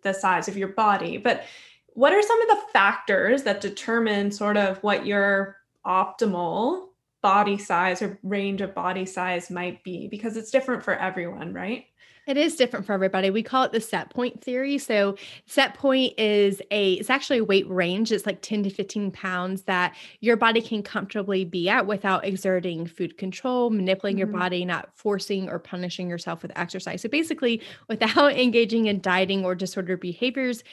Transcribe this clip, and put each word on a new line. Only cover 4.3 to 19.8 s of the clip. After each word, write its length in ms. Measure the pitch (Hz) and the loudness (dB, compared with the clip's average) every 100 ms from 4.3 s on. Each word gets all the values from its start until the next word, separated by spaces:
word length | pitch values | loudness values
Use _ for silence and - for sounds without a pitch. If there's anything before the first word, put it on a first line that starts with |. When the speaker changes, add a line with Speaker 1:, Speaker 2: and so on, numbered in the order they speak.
Speaker 1:
sort 240 | 202 208 208 | 0 0 2
of 260 | 196 190 | 2 0
what 240 | 208 202 - | 0 0 2
your 500 | 202 196 196 196 - _ _ 196 | 2 4 2 0 -8 _ _ 0
optimal 1000 | 185 214 - 220 175 175 175 247 370 - _ _ - | 2 2 0 0 0 -2 0 0 -2 -8 _ _ -2
body 380 | 202 202 208 202 | 4 4 4 0
size 420 | - 175 185 180 | 0 2 2 0
or 180 | 202 202 | -4 -6
range 380 | 190 202 196 196 | -6 -4 -2 -4
of 140 | 196 | -6
body 300 | 202 180 185 | -4 -4 -4
size 460 | 185 - 185 180 180 | -6 -4 -4 -4 -6
might 320 | 175 180 175 | -8 -8 -10
be? 240 | 185 170 147 | -12 -12 -10
Because 280 | 208 226 220 | -8 -8 -8
it's 140 | 220 | 0
different 340 | 262 262 240 | 0 2 -4
for 100 | - | -2
everyone, 580 | - 190 185 170 190 165 | -2 -2 -4 -8 -8 -10
right? 320 | 180 185 254 - _ _ _ - | -8 -6 -8 -12 _ _ _ -4
Speaker 2:
It 100 | 277 | 0
is 200 | 320 - | 0 2
different 280 | 240 226 | 0 -2
for 80 | 190 | -2
everybody. 380 | 196 190 190 196 | 0 0 2 0
We 120 | 208 | 0
call 200 | 220 262 | 0 0
it 100 | 262 | 2
the 80 | 226 | -2
set 300 | - 180 156 | -2 -6 -6
point 340 | - 247 - | -4 -4 -6
theory. 320 | - 247 269 285 | -6 -4 -2 -2
So 400 | - 214 202 196 - - - | 0 0 0 -2 -14 -20 -2
set 260 | - 269 | 2 2
point 400 | - 277 262 254 - | 2 2 4 2 0
is 400 | 214 208 202 196 - | 2 4 4 2 -4
a, 220 | 208 196 | 0 2
it's 160 | 185 214 | 0 0
actually 300 | 269 - 254 | 0 2 0
a 60 | |
weight 220 | 202 196 190 | 4 2 2
range. 420 | 185 175 190 226 | 0 0 0 0
It's, 140 | 214 214 | 0 -2
like, 160 | 190 | -6
ten 200 | - 214 | -4 -2
to 40 | 196 | -2
fifteen 420 | 196 196 214 196 | -4 -6 -4 -6
pounds 520 | 180 190 180 185 190 | -6 -6 -4 -4 -6
that 340 | - 180 | -2 0